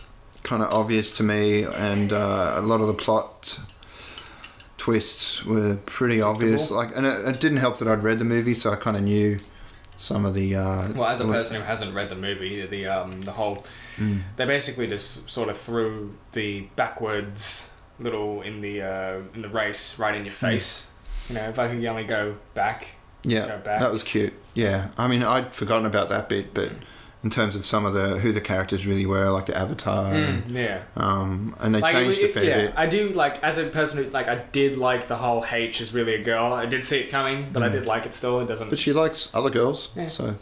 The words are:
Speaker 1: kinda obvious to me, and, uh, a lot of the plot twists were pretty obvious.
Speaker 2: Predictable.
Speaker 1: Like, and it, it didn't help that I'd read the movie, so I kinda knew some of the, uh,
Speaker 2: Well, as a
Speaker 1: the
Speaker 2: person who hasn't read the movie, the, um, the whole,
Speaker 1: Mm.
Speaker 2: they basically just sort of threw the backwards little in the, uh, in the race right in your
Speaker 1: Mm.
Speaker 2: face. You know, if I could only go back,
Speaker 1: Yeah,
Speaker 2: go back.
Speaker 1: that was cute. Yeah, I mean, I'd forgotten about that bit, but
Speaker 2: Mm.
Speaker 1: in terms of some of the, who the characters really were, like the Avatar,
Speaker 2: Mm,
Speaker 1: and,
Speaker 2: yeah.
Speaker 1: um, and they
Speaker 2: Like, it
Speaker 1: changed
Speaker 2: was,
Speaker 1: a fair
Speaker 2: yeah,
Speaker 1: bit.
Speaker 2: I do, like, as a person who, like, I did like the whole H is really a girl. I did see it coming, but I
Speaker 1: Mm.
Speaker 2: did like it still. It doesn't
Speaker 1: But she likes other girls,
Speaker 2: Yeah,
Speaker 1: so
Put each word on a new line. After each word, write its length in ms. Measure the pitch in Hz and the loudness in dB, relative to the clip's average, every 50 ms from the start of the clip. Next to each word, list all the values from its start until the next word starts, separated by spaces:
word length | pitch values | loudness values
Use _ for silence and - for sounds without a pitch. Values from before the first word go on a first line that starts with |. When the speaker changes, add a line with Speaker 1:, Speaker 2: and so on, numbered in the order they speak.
| - - - - - - - - - | -14 -18 -20 -20 -20 -20 -16 -12 -6
Speaker 1:
kinda 240 | - 123 107 107 - | -2 0 0 2 2
obvious 420 | 98 110 107 113 113 107 107 - | 2 2 2 4 2 2 2 0
to 120 | - - 113 | 0 2 2
me, 400 | 104 104 104 104 104 104 104 107 | 2 4 4 4 4 4 4 2
and, 480 | - - - 104 101 101 101 101 101 107 | 0 -2 -2 0 0 2 2 2 2 2
uh, 400 | 104 104 101 98 98 90 76 - | 2 2 2 2 2 2 2 0
a 60 | 90 | 2
lot 200 | 104 110 113 110 | 2 2 4 4
of 60 | 110 | 4
the 60 | 107 101 | 2 2
plot 640 | - - 110 110 107 - - - - - - - - - - - - - - - - - - - - - - - - - - - - - - - | 0 2 2 4 2 2 -2 -8 -8 -6 -6 -6 -6 -10 -14 -18 -20 -20 -20 -18 -16 -16 -16 -16 -16 -16 -18 -18 -18 -20 -20 -20 -20 -20 -20 -14
twists 680 | - - 123 113 110 - - - - - - - - - | -4 0 2 2 2 2 0 -2 -2 -2 -2 -4 -4 -2
were 300 | - 110 110 104 104 101 101 - | 0 2 2 4 2 0 0 -4
pretty 360 | - - - 127 117 117 110 | -8 -2 0 2 4 4 4
obvious. 480 | 107 104 110 110 120 113 110 - - - | 4 2 2 4 4 4 4 4 2 0
Speaker 2:
Predictable. 80 | - | 0
Speaker 1:
Like, 180 | 117 117 113 - | 0 0 0 0
and 100 | 131 135 | 0 2
it, 300 | 135 113 101 101 131 127 | 2 2 2 0 -2 0
it 40 | 123 | 2
didn't 160 | 160 156 147 | 2 2 4
help 200 | 131 127 123 120 | 4 4 2 2
that 100 | - 117 | 2 2
I'd 160 | 113 110 104 104 | 2 2 4 4
read 160 | 110 113 113 | 2 2 2
the 60 | 117 | 2
movie, 280 | 117 117 117 117 123 113 | 2 2 2 2 2 0
so 180 | 113 - 107 | 2 2 0
I 40 | 104 | 0
kinda 260 | - - 117 104 101 | 0 0 0 0 2
knew 380 | 101 101 104 107 104 104 101 98 - - - - - - - - - - - | 2 4 4 4 4 4 2 0 -4 -10 -16 -18 -18 -18 -18 -20 -20 -20 -12
some 280 | - - - 101 101 101 | -8 -4 -2 0 2 2
of 80 | 98 95 | 2 2
the, 220 | 98 98 98 95 | 2 2 2 2
uh, 360 | 95 95 95 95 95 92 104 107 | 2 0 0 0 0 -2 -2 -2
Speaker 2:
Well, 140 | 120 113 | 0 0
as 120 | 117 123 117 | 0 2 2
a 40 | 117 | 2
Speaker 1:
the 60 | 110 | 2
Speaker 2:
person 260 | 110 117 110 113 113 | 2 2 0 0 -4
who 40 | 107 | -4
hasn't 320 | 98 107 113 101 107 95 98 | -4 -4 -4 -4 -4 -4 -4
read 160 | 101 101 95 | -4 -4 -4
the 60 | 95 | -6
movie, 500 | 92 95 101 98 95 92 95 101 101 95 | -6 -4 -4 -4 -4 -4 -6 -6 -6 -6
the, 220 | 92 101 98 95 | -6 -6 -6 -2
um, 340 | 95 98 95 90 92 92 92 | -2 -2 -2 -2 -6 -8 -10
the 120 | 95 98 92 | -10 -8 -4
whole, 300 | 113 107 104 101 - - - - - - - - | -2 -2 -2 -2 -4 -10 -14 -18 -18 -18 -14 -6
Speaker 1:
Mm. 240 | - 107 107 101 98 92 95 - | -2 0 0 0 0 -2 -4 -4
Speaker 2:
they 100 | - 127 | -2 0
basically 420 | 131 143 143 139 143 120 123 113 | 2 2 0 0 -4 -4 -4 -4
just 420 | 101 101 101 - - - - - - | -4 -4 -6 -6 -8 -10 -12 -12 -10
sort 200 | - 123 113 104 | -6 -4 -2 -2
of 80 | 98 | -4
threw 580 | - - 117 117 117 110 110 110 107 104 101 101 - - - - | -6 -6 -2 0 0 0 0 -2 -4 -8 -10 -12 -16 -20 -8 -6
the 280 | 117 107 104 101 98 95 - - | -4 -4 -2 -4 -6 -8 -6 -2
backwards 920 | - 117 110 - - 113 107 107 104 104 101 101 104 - - - - - - - - - - - - | -2 -2 -2 -2 -4 -2 -2 -2 -2 -4 -6 -8 -8 -8 -6 -6 -8 -10 -12 -18 -20 -20 -20 -14 -8
little 420 | 117 120 110 104 104 104 104 101 | -6 -4 -2 -2 -2 -2 -4 -6
in 200 | 95 104 107 104 | -6 -8 -8 -8
the, 200 | 104 101 101 101 | -8 -6 -6 -4
uh, 380 | 95 95 95 95 95 95 95 95 95 95 110 | -4 -4 -4 -4 -4 -4 -6 -6 -8 -10 -12
in 80 | 113 110 | -12 -10
the 60 | 104 | -4
race 500 | 110 110 107 104 104 - - - - - | -2 -2 -2 -2 -2 -4 -6 -6 -4 -2
right 160 | 107 104 101 | 0 0 0
in 100 | 104 101 | -2 -6
your 80 | 101 - | -8 -6
Speaker 1:
Mm. 40 | |
Speaker 2:
face. 500 | - 98 95 113 104 - - - - - - - - - - - - - - | -2 0 0 2 2 0 0 -2 -4 -6 -12 -18 -16 -10 -8 -8 -6 -6 -6
You 60 | 120 | -6
know, 80 | 113 107 110 | -4 -4 -4
if 100 | 110 127 | -2 -2
I 80 | 120 | -2
could 180 | 117 120 117 117 | 0 0 -2 -2
only 180 | 113 113 110 107 | -2 -2 -4 -4
go 320 | 107 113 104 104 104 104 - - - - | -2 -2 0 0 -2 -4 -6 -12 -8 -2
back, 400 | 104 101 107 117 - - - - - - - - - | 0 0 0 0 -4 -10 -16 -18 -20 -20 -20 -20 -6
Speaker 1:
Yeah, 260 | - - 113 107 101 | 0 2 2 2 2
Speaker 2:
go 100 | 110 107 95 | -2 -6 -6
back. 200 | - 104 104 110 | -4 -2 0 2
Speaker 1:
that 120 | 127 117 | 2 2
was 100 | 104 110 | 2 0
cute. 320 | - - - 107 104 98 - - - - - | -2 0 0 2 2 0 -2 -8 -16 -6 -2
Yeah, 320 | 120 110 101 98 95 95 98 - | 0 2 2 2 0 -2 -4 -2
I 100 | - 120 | 0 2
mean, 140 | 127 123 120 | 2 4 4
I'd 320 | 123 107 127 131 123 123 - | 4 4 2 2 0 -2 -6
forgotten 320 | - 104 98 113 113 110 | -4 0 2 2 2 2
about 240 | 107 101 101 92 - | 2 2 2 2 2
that 180 | - 104 - | 0 -2 0
bit, 240 | - 104 98 98 - - | 0 -2 -2 -2 -2 -2
but 140 | 101 - - | -2 -2 -2
Speaker 2:
Mm. 60 | - - - - - - - - - - - | -4 -10 -14 -16 -20 -20 -20 -20 -14 -6 -4
Speaker 1:
in 60 | 110 | -2
terms 260 | - 123 110 101 98 | 2 2 2 2 0
of 80 | 101 98 | -2 -2
some 180 | - 117 107 104 | 0 2 2 2
of 80 | 98 98 | 2 2
the, 240 | 98 98 98 95 | 2 2 2 2
who 140 | 92 107 113 | 2 2 2
the 100 | 101 104 | 2 2
characters 460 | - - 95 95 95 95 98 95 101 | 0 0 0 0 0 0 0 0 0
really 180 | 101 98 98 98 | 2 2 2 2
were, 240 | 95 98 98 98 98 | 2 2 4 4 4
like 160 | 95 95 95 | 2 2 0
the 100 | - - | -2 -2
Avatar, 560 | 92 95 95 - - - 101 101 98 98 98 | 0 0 -2 -2 -4 -2 0 0 0 2 2
Speaker 2:
Mm, 40 | 151 | 2
Speaker 1:
and, 360 | 156 151 - 92 90 113 120 | 2 2 2 0 -2 -2 -4
Speaker 2:
yeah. 280 | 123 127 120 107 95 - - - - | -2 -2 -2 -2 -2 -4 -8 -8 -4
Speaker 1:
um, 580 | - - 98 98 98 95 95 95 98 104 110 - - | -2 0 2 2 2 0 0 -2 -2 -4 -6 -6 -2
and 160 | - 110 110 | 0 2 4
they 40 | 107 | 4
Speaker 2:
Like, 140 | 110 - 127 | 4 4 4
it 40 | 127 | 4
Speaker 1:
changed 220 | 123 127 127 - 208 | 4 4 4 4 2
Speaker 2:
was, 80 | 202 | 2
Speaker 1:
a 20 | - | 2
fair 100 | 214 190 | 2 2
Speaker 2:
yeah, 120 | 156 131 | 4 4
Speaker 1:
bit. 160 | 107 104 - - | 4 2 2 2
Speaker 2:
I 120 | 151 165 | 2 2
do, 220 | 165 180 208 208 196 | 2 2 2 2 2
like, 320 | 185 175 147 143 139 - 151 | 2 2 2 2 2 0 -2
as 160 | 160 151 165 | 0 0 0
a 60 | 160 | -2
person 380 | - 156 156 151 151 147 143 135 | 0 0 0 0 0 0 -2 -4
who, 60 | 131 | -2
like, 180 | - - - | -2 -2 0
I 140 | 113 120 117 - - | 0 -2 -2 -4 -2
did 280 | - 139 139 139 135 127 | 2 4 4 4 4 2
like 280 | 127 127 127 120 - | 2 2 2 2 0
the 100 | - 120 | -4 -4
whole 280 | 110 127 120 117 113 113 - | 0 0 2 2 2 0 0
H 300 | 120 117 113 113 113 - | 0 0 0 0 -2 -4
is 140 | 117 104 117 | -6 -2 0
really 220 | 120 117 113 110 | 0 2 2 0
a 80 | 104 101 | 0 2
girl. 280 | 120 113 113 117 123 | 2 2 4 4 2
I 140 | 123 120 117 | 2 0 0
did 180 | 120 131 127 127 | 0 -2 -2 0
see 140 | - 147 | 0 0
it 140 | 131 - - | 0 0 0
coming, 380 | 143 139 135 131 135 139 139 139 - | 0 0 0 0 -2 -2 -4 -2 0
but 80 | 127 | 0
I 80 | 117 117 | 2 2
Speaker 1:
Mm. 40 | 101 | 2
Speaker 2:
did 120 | - - | 0 0
like 220 | 113 110 117 117 | 0 0 0 -2
it 80 | 117 - | -6 -6
still. 240 | - - 123 123 123 | -4 -2 0 0 0
It 80 | 117 | 0
doesn't 220 | 113 110 107 110 104 | -2 -4 -4 -2 -2
Speaker 1:
But 80 | 151 - | -2 0
she 120 | - 147 | 2 2
likes 380 | 143 160 160 156 156 - - - - | 4 4 2 2 2 -2 -4 -2 -2
other 160 | 113 131 135 | 0 0 2
girls, 380 | 113 120 120 135 147 - - - - | 4 4 4 4 2 -2 -6 -10 -8
Speaker 2:
Yeah, 120 | 170 165 | -8 -8
Speaker 1:
so 260 | 160 - - 127 110 101 - | -6 -6 -4 -4 -4 -4 -6